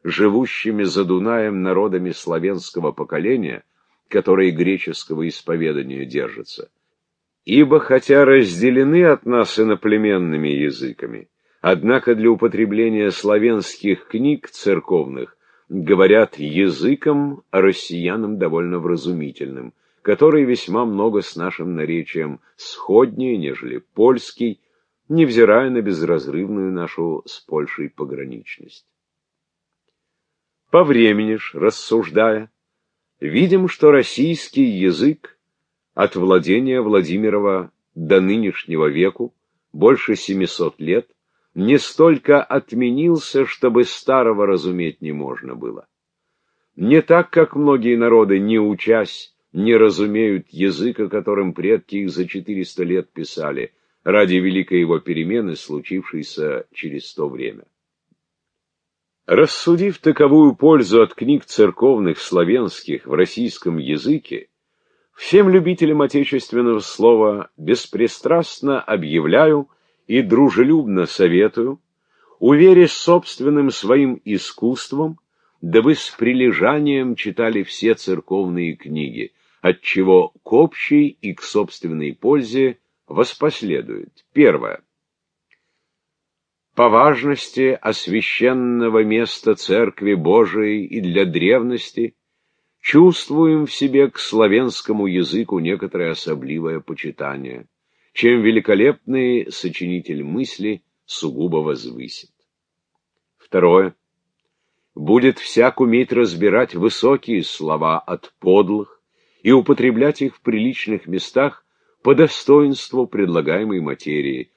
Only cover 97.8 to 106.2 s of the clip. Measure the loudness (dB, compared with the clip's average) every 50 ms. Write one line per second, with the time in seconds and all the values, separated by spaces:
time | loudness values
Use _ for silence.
97.8 | _ _ _ _ _ _ -6 0 2 2 4 4 4 2 2 2 2 2 2 2
98.8 | 4 2 0 -2 -6 -6 -4 -2 -2 0 -2 -2 -4 -6 -10 -10 -10 -10 -8 -8
99.8 | -6 -6 -6 -6 -6 -8 -10 -10 -8 -6 -6 -6 -6 -8 -8 -8 -8 -6 -8 -8
100.8 | _ _ _ _ _ -16 -14 -10 -8 -8 -6 -6 -6 -4 -2 -2 -2 -4 -6 -6
101.8 | -8 -14 -16 -16 -16 -16 -18 -20 -20 _ _ _ _ _ _ _ _ _ _ _
102.8 | _ _ _ _ _ _ _ _ _ _ _ _ _ _ 0 2 4 4 6 4
103.8 | 2 2 -2 _ _ _ _ _ _ _ _ _ _ _ _ _ _ _ _ _
104.8 | _ _ -16 -8 -2 2 2 4 4 4 0 0 -6 -4 2 2 2 2 2 2
105.8 | 0 2 2 0 0 0 0 0